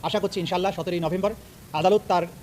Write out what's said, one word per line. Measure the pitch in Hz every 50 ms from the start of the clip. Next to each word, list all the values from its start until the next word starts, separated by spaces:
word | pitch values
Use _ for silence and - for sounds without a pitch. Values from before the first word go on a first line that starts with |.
| -
আশা | 160 156 208
করছি | 190 196 - 196
ইনশাআল্লাহ | 170 151 190 180 185 190 190
সতেরোই | 175 160 185 175 175
নভেম্বর | 170 156 170 185 190 208 220 - - - - - - - -
আদালত | 156 160 185 208 214 208 -
তার | 185 180 170 170 - -